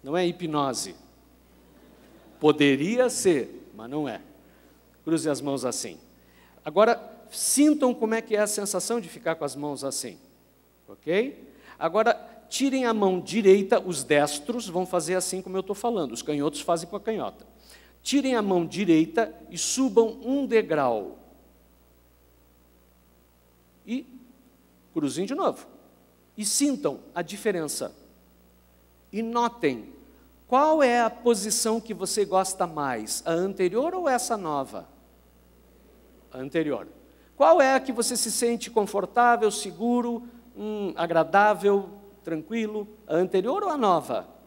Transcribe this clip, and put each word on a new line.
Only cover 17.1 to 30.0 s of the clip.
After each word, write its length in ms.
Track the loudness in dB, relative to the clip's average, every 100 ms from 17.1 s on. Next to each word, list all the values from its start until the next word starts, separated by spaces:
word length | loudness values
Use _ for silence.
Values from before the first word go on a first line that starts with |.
| -4 -6 -10 -20 _ -20 -20 _ _
Tirem 340 | 0 0 2 0
a 60 |
mão 220 | 2 0
direita 720 | 0 -2 4 4 4 0 -2 -6 -16
e 80 | -8
subam 600 | -4 0 2 4 2 -2
um 240 | -4 -4 0
degrau. 720 | 0 2 0 0 0 -6 -14 -20 _ _ _ _ _ _ _ _ _ _ _ _ _ _ _ _ _ _ _ _ _ _ _ _ _
E 220 | -8 -8 -8 -20 -20 _ _ _ _ _ _
cruzem 320 | -4 -4 -4 -4
de 80 |
novo. 320 | 0 -2 -2 -14 -20 _ _ _ _ _ -8
E 80 |
sintam 560 | -4 0 0 0 -4 -6 -10
a 80 | -8
diferença. 720 | -8 -4 -2 -2 -4 -6 -8 -10 -20 _ _ _ _ _ _ _ _ _ _
E 100 | -8
notem, 680 | -4 0 -2 0 -2 -2 -10 -20